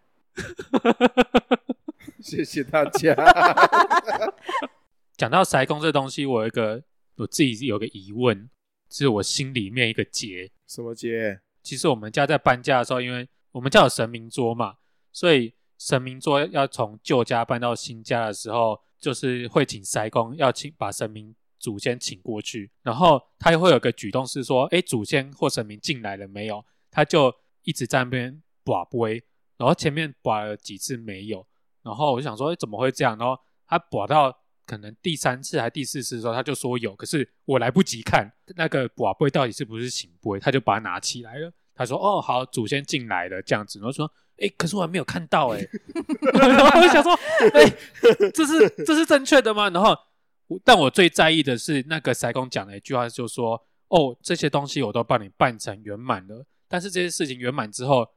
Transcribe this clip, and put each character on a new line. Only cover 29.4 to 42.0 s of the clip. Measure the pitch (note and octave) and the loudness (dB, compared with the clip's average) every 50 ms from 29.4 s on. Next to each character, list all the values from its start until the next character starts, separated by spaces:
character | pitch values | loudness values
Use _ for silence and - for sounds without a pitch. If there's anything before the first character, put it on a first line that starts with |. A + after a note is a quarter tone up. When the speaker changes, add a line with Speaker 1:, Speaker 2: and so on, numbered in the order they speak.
| _ _ _ | _ _ _
Speaker 2:
然 | _ A#2+ C3+ | _ 0 0
后 | F3 | 0
前 | - - D#3 C#3+ | 2 0 -4 -2
面 | D#3+ D#3+ D3 C3+ _ _ | -2 -6 -8 -10 _ _
拔 | C3 A2 G#2+ G#2+ | -4 -4 -4 -4
了 | G#2+ G#2 | -8 -10
几 | - _ - G#2 | -12 _ -16 -14
次 | F2+ - - C3 | -12 -10 -10 -10
没 | A#2 A2+ A2 F#2+ F#2+ G2+ | -10 -10 -14 -14 -12 -10
有， | G#2+ G#2 F#2 - _ _ _ _ _ _ _ _ | -10 -10 -10 -12 _ _ _ _ _ _ _ _
然 | A2+ G#2 | -12 -6
后 | A2 D3+ D3 | -2 0 0
我 | B2 A#2+ | 0 -2
就 | D3 | -4
想 | C3+ G#2+ | -6 -6
说， | G#2+ C3 D#3 | -6 -4 -4
诶， | F3 | -4
怎 | - - | -6 -8
么 | A2+ G2+ | -8 -4
会 | G#2 B2+ C3+ | -2 -2 -2
这 | C3 - C#3+ | 0 0 0
样？ | B2 G#2+ | -2 0
然 | G#2+ A#2 | -2 -4
后 | B2+ C3 - _ _ _ _ _ | -4 -4 -6 _ _ _ _ _
他 | _ - E3+ | _ -4 -4
拔 | - _ - A2 G2 | -4 _ -6 -6 -2
到 | G#2+ C#3+ D#3 C#3+ C3 B2+ - _ _ _ _ _ | 2 4 4 4 2 0 -6 _ _ _ _ _
可 | - A2+ | -16 -16
能 | G#2 G#2 G#2+ A2+ _ | -16 -16 -18 -20 _
第 | - F#3 D#3 | -6 -6 -6
三 | - - C#3+ B2 C3 | -2 -2 -2 -2 -2
次 | C#3 - - D3 | -8 -6 -4 -2
还 | A2+ A#2+ | -2 -2
第 | - D#3 C3 | -4 -6 -8
四 | - - C#3+ | -8 -8 -8
次 | A#2 - C3 | -8 -8 -8
的 | A#2 | -6
时 | A2 | -6
候， | A#2+ A2+ | -4 -4
他 | B2+ | -4
就 | B2+ D3 C3+ | -4 -4 -6
说 | - - B2 B2 | -6 -4 -4 -4
有， | B2 A2+ G#2 G2 | -4 -4 -6 -8
可 | - - | -10 -10
是 | - - D3 - - _ _ _ | -6 -4 -4 -4 -4 _ _ _
我 | - C3 B2 | -2 0 2
来 | A#2 B2 | 2 2
不 | A#2+ F#3 F#3 | 2 2 2
及 | - - A2+ | 2 -2 -8
看 | - - - C#3 G2+ G#2 - _ _ - F#3 | -4 0 0 0 0 0 -8 _ _ -18 -8
那 | F3 E3 | -6 -4
个 | D#3 - C#3 B2+ A#2 | -2 -2 -2 -4 -4
拔 | - - A#2 G#2+ F#2+ | -4 -2 -2 -2 0
杯 | - D#3 C#3 | 0 -2 0
到 | - D#3 C3 | 0 0 -2
底 | A#2 | -2
是 | F#2+ - - | -4 -8 -12
不 | G#2+ A2+ A2+ | -12 -10 -10
是 | B2 B2+ | -10 -8
醒 | - - - - _ _ | -8 -10 -12 -12 _ _
杯， | _ A2 G2 G2 | _ -6 -6 -2
他 | - C#3+ | -2 0
就 | C3+ C3+ | 0 0
把 | - - G2+ | 0 0 0
它 | A2 | 0
拿 | A2 F#2+ F2+ G2 | -2 -6 -8 -8
起 | - - - A#2+ | -8 -8 -10 -10
来 | A#2 A2 A#2+ | -14 -14 -12
了。 | D3 D#3+ F3 - _ _ _ _ | -12 -14 -14 -16 _ _ _ _
他 | - B2+ | -8 -6
说 | B2 C3 | -6 -4
：“哦， | F#3+ | -2